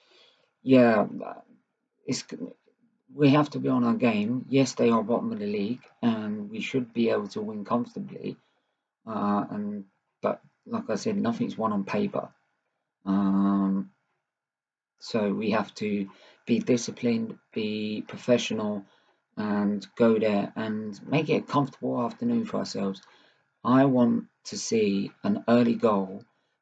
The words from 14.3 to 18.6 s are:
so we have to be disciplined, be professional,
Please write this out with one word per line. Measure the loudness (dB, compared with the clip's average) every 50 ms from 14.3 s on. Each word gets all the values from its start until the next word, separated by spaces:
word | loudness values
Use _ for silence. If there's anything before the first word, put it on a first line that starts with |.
| _ _ _ _ _ _ _ _ _ _ _ _ _ _
so | -18 -6 -4 -2 0 0 -2
we | -2 -2 -2 0
have | -2 -2 -4 -8
to | -8 -6 -4 -2 -4 -4 -6 -10 -20 -20 -20 -20 _ _
be | 0 0 0
disciplined, | 2 0 0 0 0 -6 -10 -4 -2 0 0 0 -2 -6 -10 -14 _ _ _
be | -6 -4 -4 -4 -4 -4 -6 -6 -8 -8
professional, | -12 -14 -10 0 2 2 2 2 -2 -4 -4